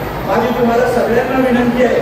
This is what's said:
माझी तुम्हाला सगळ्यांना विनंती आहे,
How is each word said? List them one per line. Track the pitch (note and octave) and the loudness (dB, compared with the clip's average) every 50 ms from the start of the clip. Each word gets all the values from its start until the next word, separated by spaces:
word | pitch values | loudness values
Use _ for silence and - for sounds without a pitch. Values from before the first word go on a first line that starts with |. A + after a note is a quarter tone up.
| - - - - - | -8 -8 -8 -6 -6
माझी | - F#3+ A#3 A#3 A#3 A#3+ B3 | -4 -2 -2 0 -2 0 0
तुम्हाला | A#3+ A3+ A#3 A#3 B3 - - | 0 0 2 2 0 0 0
सगळ्यांना | A#3+ G3+ - A3+ A#3+ B3+ B3+ C4 C4 B3 | 0 0 0 0 0 0 0 0 0 2
विनंती | B3 A#3+ A#3+ B3 A#3+ A#3 B3 B3 | 2 2 2 0 0 0 2 2
आहे, | A#3 - - | 2 2 0